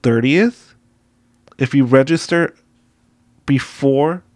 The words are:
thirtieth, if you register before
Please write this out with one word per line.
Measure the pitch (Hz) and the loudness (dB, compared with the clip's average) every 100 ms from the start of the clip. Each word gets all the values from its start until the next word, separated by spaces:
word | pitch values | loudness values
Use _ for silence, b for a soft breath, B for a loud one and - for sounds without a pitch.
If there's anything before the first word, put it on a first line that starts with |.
thirtieth, | 123 117 123 156 226 240 - _ _ _ _ _ _ _ _ - | -2 0 0 2 0 -2 -14 _ _ _ _ _ _ _ _ -8
if | 131 | -2
you | 139 | 0
register | 127 131 135 165 - 170 170 - _ _ _ _ _ _ _ _ - | 2 2 2 -2 -2 -2 -2 -6 _ _ _ _ _ _ _ _ -4
before | 135 - - 139 135 151 180 - | -4 -4 -4 0 0 0 -4 -10